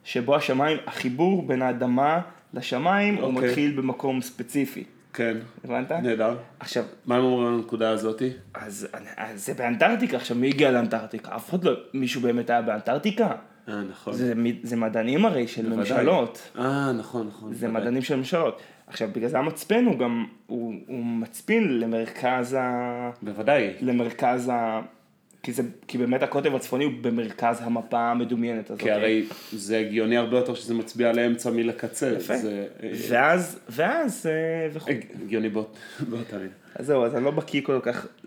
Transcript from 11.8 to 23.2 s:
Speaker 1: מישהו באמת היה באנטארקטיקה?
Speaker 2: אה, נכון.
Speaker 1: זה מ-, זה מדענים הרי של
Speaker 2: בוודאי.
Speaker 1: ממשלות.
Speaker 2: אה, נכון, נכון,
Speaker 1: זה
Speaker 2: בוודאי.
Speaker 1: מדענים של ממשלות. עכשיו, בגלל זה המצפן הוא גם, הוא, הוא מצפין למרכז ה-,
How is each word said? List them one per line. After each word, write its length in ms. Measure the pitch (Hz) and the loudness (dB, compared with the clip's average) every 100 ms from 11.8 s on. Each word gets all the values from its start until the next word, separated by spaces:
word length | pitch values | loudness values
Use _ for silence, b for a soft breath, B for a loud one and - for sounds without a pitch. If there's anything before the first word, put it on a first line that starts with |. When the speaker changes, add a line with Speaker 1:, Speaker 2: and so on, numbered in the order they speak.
| - | -2
Speaker 1:
מישהו 280 | 135 127 131 | -4 -2 0
באמת 280 | 123 120 117 | 2 2 2
היה 120 | 120 | 2
באנטארקטיקה? 720 | 113 107 113 139 208 208 208 113 - - - | 2 -2 0 0 2 2 2 0 -8 -18 -10
Speaker 2:
אה, 120 | 104 | -8
נכון. 320 | 95 92 107 | -8 -8 -8
Speaker 1:
זה 220 | - 123 113 | -2 0 2
מ-, 300 | 117 117 117 | 0 0 -4
זה 100 | 117 | -2
מדענים 500 | 110 113 113 147 220 | 0 0 2 4 4
הרי 220 | 147 120 | 4 0
של 140 | - 110 | -2 -2
Speaker 2:
בוודאי. 80 | 113 | -2
Speaker 1:
ממשלות. 720 | 101 131 139 175 117 - - - | 0 2 4 4 2 -4 -14 -4
Speaker 2:
אה, 340 | 127 139 139 | -2 0 0
נכון, 360 | 120 104 120 107 | -2 -4 -6 -6
נכון, 260 | 104 107 | -8 -12
Speaker 1:
זה 120 | 113 117 | -6 -2
Speaker 2:
בוודאי. 140 | 113 | -2
Speaker 1:
מדענים 200 | 110 127 | 0 0
של 140 | 127 135 | 0 -2
ממשלות. 460 | 131 175 147 - B B - | 0 0 0 -2 B B -16
עכשיו, 220 | - 110 | -6 -4
בגלל 160 | 110 117 | -2 0
זה 80 | 123 | 0
המצפן 460 | 151 156 - 220 247 | 0 -4 0 4 4
הוא 140 | 131 | 4
גם, 260 | 123 117 110 - - | 2 0 -4 -8 -8
הוא, 260 | 120 117 107 - | -6 -6 -8 -8
הוא 180 | 127 117 | -6 -4
מצפין 720 | 117 113 - - 226 202 123 | -4 -4 -8 0 2 4 2
למרכז 760 | 117 113 113 - 123 127 123 131 | 2 0 -2 -2 0 0 0 0
ה-, 520 | 127 123 123 123 123 120 | 0 0 -2 -4 -6 -8